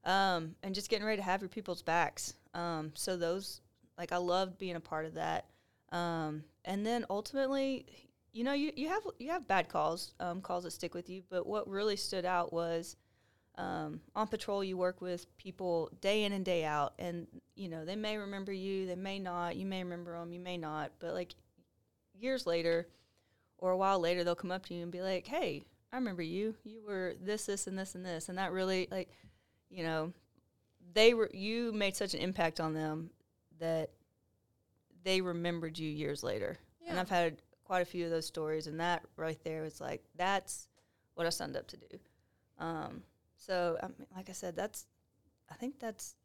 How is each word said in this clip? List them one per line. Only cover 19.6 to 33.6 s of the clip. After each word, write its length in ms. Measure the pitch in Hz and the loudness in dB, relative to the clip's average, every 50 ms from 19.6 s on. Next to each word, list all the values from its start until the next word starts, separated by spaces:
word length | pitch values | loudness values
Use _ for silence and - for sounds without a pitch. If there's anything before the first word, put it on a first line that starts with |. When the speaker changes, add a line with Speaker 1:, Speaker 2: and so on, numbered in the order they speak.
| 190 | -2
Speaker 1:
may 180 | 190 190 185 185 | -2 -2 -2 -4
remember 320 | 180 175 175 175 170 170 | -4 -6 -6 -8 -8 -8
'em, 160 | 170 170 170 170 | -8 -8 -8 -8
you 60 | 175 | -8
may 180 | 180 180 180 | -6 -4 -4
not, 340 | 175 160 156 151 151 151 - - _ | -2 -2 -2 -2 -2 -4 -4 -6 _
but, 140 | 170 165 165 | -6 -4 -2
like, 220 | 180 180 175 - - _ _ _ _ _ _ _ _ _ _ _ _ _ _ _ | -2 -4 -6 -8 -20 _ _ _ _ _ _ _ _ _ _ _ _ _ _ _
years 340 | 190 220 254 269 262 - | -4 -2 0 0 0 2
later 400 | 170 170 170 165 170 170 170 170 - - _ _ _ _ _ _ _ _ _ _ _ _ - | 2 2 4 4 4 4 4 2 -2 -12 _ _ _ _ _ _ _ _ _ _ _ _ -2
or 120 | 180 185 | 2 2
a 60 | 185 | 4
while 220 | 185 190 190 196 190 | 6 6 6 6 6
later, 240 | 170 170 180 180 175 | 6 4 4 4 4
they'll 120 | 175 170 | 2 2
come 160 | 170 - 175 | 2 0 -2
up 140 | 180 190 185 | -4 -4 -4
to 80 | - 175 | -6 -6
you 80 | 175 170 | -6 -6
and 80 | 175 | -6
be 100 | 170 180 | -6 -4
like, 260 | 185 190 190 180 180 | -2 0 0 0 -2
"Hey, 360 | - 262 330 330 190 143 143 - - _ _ _ _ | -2 -2 0 0 0 -2 -4 -8 -14 _ _ _ _
I 60 | - | -4
remember 240 | 254 254 220 190 175 165 | -2 -2 0 0 -2 -2
you. 320 | 160 170 190 208 220 220 - _ | -2 -2 -2 -2 -2 -4 -6 _
You 180 | 208 214 226 | -18 -16 -14
were 340 | 214 208 202 190 185 180 - - | -8 -4 -2 -2 0 -2 -4 -4
this, 240 | 180 196 208 214 - | -2 -2 -2 -2 0
this, 220 | - 196 196 - | -2 -2 -2 -2
and 100 | - 190 | -4 -2
this, 160 | 190 190 190 - | -4 -4 -4 -6
and 100 | 180 180 | -8 -6
this." 240 | 185 170 160 165 - | -4 -4 -4 -4 -4
And 80 | 180 | -2
that 140 | 180 196 180 180 | -2 -2 0 2
really, 340 | 190 185 185 190 185 185 - | 2 2 4 4 2 2 0
like, 200 | - 190 180 - - - - - _ _ _ _ _ _ _ _ | -2 -4 -4 -6 -10 -20 -20 -20 _ _ _ _ _ _ _ _
you 140 | - 185 165 | -8 -4 -2
know, 300 | 165 160 160 156 170 180 - _ _ _ _ _ _ _ _ _ _ _ _ - 180 170 | 0 2 0 0 -2 -4 -10 _ _ _ _ _ _ _ _ _ _ _ _ -20 0 8
they 200 | 214 220 226 240 | 12 12 12 12
were, 160 | 226 214 - - | 10 2 2 0
you 380 | 190 190 208 220 233 240 233 220 | -4 -2 0 0 0 0 0 2
made 220 | 214 202 196 190 | 2 2 2 2
such 160 | - 208 196 - | 0 0 0 0
an 80 | - | 0
impact 380 | - 185 185 - 170 160 160 - | 0 0 2 4 2 2 2 2
on 120 | 165 160 156 | 0 0 0
them 380 | 156 156 156 156 160 165 170 - _ _ _ _ _ _ _ 160 | 0 0 0 0 -2 -4 -8 -12 _ _ _ _ _ _ _ -12
that 320 | 160 | -4